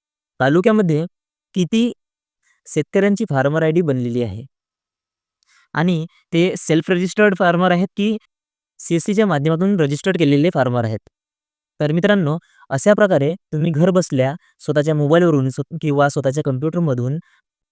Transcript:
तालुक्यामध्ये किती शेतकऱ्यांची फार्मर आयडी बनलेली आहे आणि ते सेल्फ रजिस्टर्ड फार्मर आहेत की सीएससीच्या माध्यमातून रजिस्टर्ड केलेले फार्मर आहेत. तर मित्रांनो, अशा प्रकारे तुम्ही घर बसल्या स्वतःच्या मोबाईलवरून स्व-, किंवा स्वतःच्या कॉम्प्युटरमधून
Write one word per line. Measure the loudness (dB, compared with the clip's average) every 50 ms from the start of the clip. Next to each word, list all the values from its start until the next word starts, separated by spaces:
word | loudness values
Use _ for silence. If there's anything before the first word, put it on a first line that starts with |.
| _ _ _ _ _ _ _ -2
तालुक्यामध्ये | 0 2 2 2 2 2 0 0 0 0 0 -2 -4 -8 _ _ _ _ _ _ _ _ -4
किती | -4 -4 0 0 0 0 -2 -4 _ _ _ _ _ _ _ _ _ _ _ _ _ -14
शेतकऱ्यांची | -6 -4 -4 -4 _ 0 0 2 2 0 -2 -2 -2
फार्मर | -2 0 0 0 0 0
आयडी | 0 0 0 0
बनलेली | 0 0 -2 -2 -4 -4 -4 -4
आहे | -4 -6 -8 -12 -16 -18 _ _ _ _ _ _ _ _ _ _ _ _ _ _ _ _ _ _ _ _ _ _ _ _
आणि | -4 -2 0 0 0 -2 -6 -10 _ _ _ -4
ते | 0 0 0 0 -2 -4
सेल्फ | -2 0 0 0 0 0
रजिस्टर्ड | -2 -2 -2 -2 0 2 2 2 2 2
फार्मर | 2 2 2 2 2 2
आहेत | 2 0 -2 -4 -4
की | -4 -2 -2 -2 -4 _ _ _ _ _ _ _ _ _ _ _ -12
सीएससीच्या | -6 -2 -2 -2 0 0 0 2 2
माध्यमातून | 2 0 0 0 0 0 0 0 0 2 0
रजिस्टर्ड | 0 0 -2 -2 -2 -2 0 2
केलेले | 2 4 4 4 2 2 2
फार्मर | 0 0 0 0 -2 -2
आहेत. | -2 -4 -8 _ _ _ _ _ _ _ _ _ _ _ _ _ _ _ -4
तर | -2 0
मित्रांनो, | 0 2 2 2 2 2 2 -2 -2 -4 _ _ _ _ _ -6
अशा | -4 0 2 2 4
प्रकारे | 4 4 4 4 2 2 0 -2
तुम्ही | -6 _ -8 -4 -2 -2 0
घर | 0 2 2 2
बसल्या | 2 0 0 0 -2 -2 -2 -2 -4 -8 _ _ _ -12
स्वतःच्या | -6 -2 -2 0 0 0 0
मोबाईलवरून | 0 2 2 4 4 4 4 2 2 0 -2
स्व-, | -4 -6 -8 -8 -8 -6
किंवा | -4 -2 0 2 2 2
स्वतःच्या | 0 0 -2 -2 -2 -2 -2
कॉम्प्युटरमधून | -2 -4 -2 -4 -4 -2 -2 -2 -2 -2 -2 -4 -4 -6 -8 -10 _ _ _ _ _ _ _ _ _